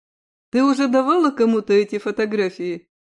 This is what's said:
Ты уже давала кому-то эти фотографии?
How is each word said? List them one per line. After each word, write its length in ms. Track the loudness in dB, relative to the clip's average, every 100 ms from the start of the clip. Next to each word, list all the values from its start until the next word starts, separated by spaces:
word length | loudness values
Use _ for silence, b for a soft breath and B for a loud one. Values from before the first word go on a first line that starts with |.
| _ _ _ _ _
Ты 120 | 0
уже 240 | 2 2 2
давала 440 | 2 2 2 0
кому-то 420 | 2 0 0 2
эти 240 | 0 0 -4
фотографии? 920 | -6 -4 -4 -2 -4 -4 -8 -8 -14 _ _